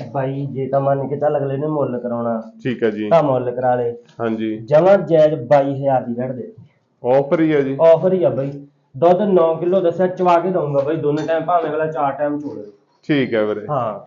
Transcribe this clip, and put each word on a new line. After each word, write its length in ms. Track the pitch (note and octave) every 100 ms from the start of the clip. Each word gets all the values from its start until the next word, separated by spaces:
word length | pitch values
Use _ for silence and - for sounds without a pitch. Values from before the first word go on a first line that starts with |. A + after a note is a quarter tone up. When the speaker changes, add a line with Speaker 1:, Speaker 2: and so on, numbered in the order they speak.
| A2
Speaker 1:
ਬਾਈ 340 | C#3 C3 C#3 C#3
ਜੇ 220 | B2 C3
ਤਾਂ 140 | C#3
ਮੰਨ 260 | C#3 C#3 C3+
ਕੇ 100 | C#3+
ਚੱਲ 200 | D3 D3+
ਅਗਲੇ 200 | C3+ C3+
ਨੇ 100 | D3+
ਮੁੱਲ 320 | D3+ C3 B2
ਕਰਾਉਣਾ, 420 | A#2+ A#2 A#2 A2+ - -
Speaker 2:
ਠੀਕ 200 | C3 A2+
ਹੈ 60 | A2+
ਜੀ। 180 | G#2 G#2+
Speaker 1:
ਤਾਂ 140 | D#3
ਮੁੱਲ 280 | D3+ B2+ B2
ਕਰਾ 240 | A#2+ B2+ B2
ਲੇ। 160 | A#2+ A#2 - -
Speaker 2:
ਹਾਂਜੀ। 360 | A#2 G#2+ A2 G#2+
Speaker 1:
ਜਮਾਂ 400 | A#2 D3+ F3+ G3
ਜਾਇਜ਼ 380 | D3+ D#3+ D3+ D3+ A2+
ਬਾਈ 260 | C#3+ C#3
ਹਜ਼ਾਰ 280 | C3+ C#3 C3
ਦੀ 120 | A#2+
ਵੈਟ 180 | A#2 B2+
ਦੇ। 220 | B2 A2 - - _ _ _
Speaker 2:
ਆਫਰ 380 | B2 C3+ C#3 E3+
ਹੀ 100 | D#3+
ਆ 80 | D3
ਜੀ? 160 | C3+ C#3
Speaker 1:
ਆਫਰ 320 | E3 E3 F#3
ਹੀ 100 | F#3
ਆ 60 | D3+
ਬਾਈ। 220 | B2 C#3 C#3+ - _ _ C3
ਦੁੱਧ 240 | E3 F3+
ਨੌ 340 | G3+ F3+ E3 D#3+
ਕਿਲੋ 240 | F3 F#3+
ਦੱਸਿਆ, 260 | E3+ E3+ F3+
ਚਵਾ 320 | F3+ F3+ E3+
ਕੇ 100 | F3+
ਦਊਂਗਾ 300 | F3+ D3 C#3+
ਬਾਈ, 160 | C#3 D#3
ਦੋਨੇ 300 | C#3+ D3+ D#3
ਟਾਈਮ, 160 | E3
ਭਾਵੇਂ 260 | D#3 F3 D#3+
ਅਗਲਾ 140 | D#3 D#3
ਚਾਰ 240 | D#3 C#3+
ਟਾਈਮ 280 | C#3+ D3 D3
ਚੋ 140 | D3
ਲਵੇ। 180 | D3+ - - _ _ -
Speaker 2:
ਠੀਕ 260 | D3 A#2+
ਹੈ 100 | A2+ G#2+
ਵੀਰੇ। 200 | G#2 G#2
Speaker 1:
ਹਾਂ। 300 | C#3+ A#2 G2+